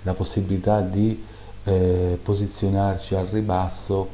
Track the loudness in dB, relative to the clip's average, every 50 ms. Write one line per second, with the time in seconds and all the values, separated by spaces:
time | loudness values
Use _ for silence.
0 | -2 -4 -2 -2 -4 -2 -2 -2 -2 0 0 0 2 2 2 2 2 0 2 2
1 | 2 2 2 -2 -8 -14 -14 -18 -16 -16 -14 -8 0 2 2 4 4 4 4 4
2 | 2 2 0 -2 0 0 0 0 0 -2 -2 -2 0 2 2 2 2 2 0 -2
3 | -4 -2 -2 0 0 0 0 -2 0 2 2 2 0 0 -4 -6 -4 -2 0 0
4 | 0 -2